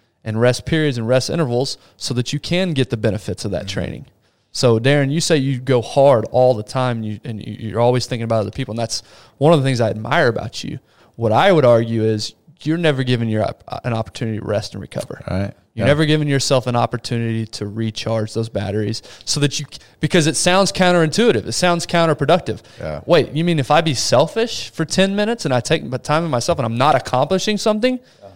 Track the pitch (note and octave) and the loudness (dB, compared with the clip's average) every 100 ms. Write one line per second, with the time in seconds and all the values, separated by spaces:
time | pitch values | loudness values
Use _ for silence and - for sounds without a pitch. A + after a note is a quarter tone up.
0 | _ _ A2 A2 B2 B2 - D#3+ D3+ A#2+ | _ _ -6 0 2 2 -2 0 0 -2
1 | A2+ B2+ - E3+ C#3 A#2+ C3+ - _ - | 0 0 0 -2 0 0 -2 -6 _ -12
2 | - A#2+ A#2+ D3 - F3 F#3 C#3 B2 A2+ | -6 -4 -4 -4 -2 -2 0 0 -2 0
3 | A2+ G#2 - F#2 G#2+ F2+ F#2+ F#2+ D#2 - | -2 -2 -4 -8 -6 -6 -6 -6 -6 -8
4 | - _ _ _ _ - B2+ A2+ B2+ C#3+ | -14 _ _ _ _ 0 4 4 4 2
5 | C3+ D#3 - D#3+ C3+ B2+ B2+ B2 - C#3+ | 2 0 0 2 0 -2 0 0 2 4
6 | C#3 B2 - B2 B2+ A2+ G#2 C3 B2+ A#2 | 6 6 4 2 4 2 -2 -4 -2 -2
7 | G#2+ G#2 - A2 - G#2 A2 G#2+ A#2+ B2+ | -6 -8 -10 -10 -10 -10 -6 0 2 2
8 | - A#2+ A2+ A2+ G2+ - C3+ A2+ A2+ - | 0 -4 -2 0 -2 -6 -8 -6 -6 -6
9 | - - - - C#3+ D#3+ C3+ B2 A2+ G#2+ | -10 -20 -18 0 4 4 4 2 0 -2
10 | A#2 D#3 C3+ G#2 A2 - - - - _ | -2 2 2 0 -4 -10 -10 -10 -14 _
11 | _ - A2+ A2+ F#3+ E3+ B2 A#2 A#2 A2+ | _ -4 0 4 4 6 6 6 4 0
12 | A2 G#2+ - - _ _ D3 E3+ E3 C3+ | 0 0 -4 -12 _ _ -4 0 0 0
13 | B2+ B2 A#2 G#2+ - - - - B2 A2+ | 0 0 0 0 -2 -4 -12 -8 -4 -4
14 | - - A2+ G#2+ A2 A2+ - G2+ F#2+ - | -6 -6 -6 -6 -4 -4 -4 -10 -10 -10
15 | - - - F#2 G2+ - _ A#2 B2 D3 | -10 -10 -6 -4 -4 -8 _ -2 0 2
16 | D3+ D3+ D3 C#3 - C3 B2 A#2+ A#2 A#2+ | 2 2 2 0 2 0 0 0 0 -2
17 | - A#2 A#2 A2+ A2 - G#2 G#2+ A2+ - | -4 -4 -2 -4 -6 -8 -8 -6 -6 -6
18 | - A2+ G#2+ A#2 A2 G2+ G2 G#2 G2+ A#2 | -4 -4 -4 -4 -4 -4 -4 -2 -4 -6
19 | - - - D3 C#3+ - C#3+ - - _ | -10 -12 -6 -2 -2 -2 -10 -14 -20 _
20 | D#3 F3+ D3+ D3 F3 F#3 F#3+ - F3+ F3+ | 0 2 2 2 2 4 2 2 4 4
21 | D#3+ - A#3+ B2 F2+ - F3+ E3+ - F3 | 2 2 2 2 0 0 0 0 0 2
22 | E3 C#3+ C#3+ E3+ - G#2 - - D#2+ D2+ | 2 2 2 2 0 -8 -12 -12 -10 -8
23 | - E3 - D3 F3 D#3+ B2 D3+ D#3+ B2+ | 0 0 0 0 0 0 2 2 2 -2
24 | - B2 D#3+ A3 A#3 - - - D#3+ - | 2 2 2 0 -4 -4 -10 -6 -4 0
25 | G3 G3+ G#3 A#3 D3+ B2 - E3 - C3 | 0 0 -2 -2 -2 -2 0 -2 -4 -8
26 | - D3+ E3+ B2 - D#3 A2+ A#2 C#3 C3+ | -2 -2 0 -2 0 -2 -2 2 2 2
27 | - B2+ C#3 F#3 - G#3 A3 G#3+ B3 B3+ | 0 -2 0 0 0 -2 0 0 0 -2
28 | - _ G2 | -8 _ -20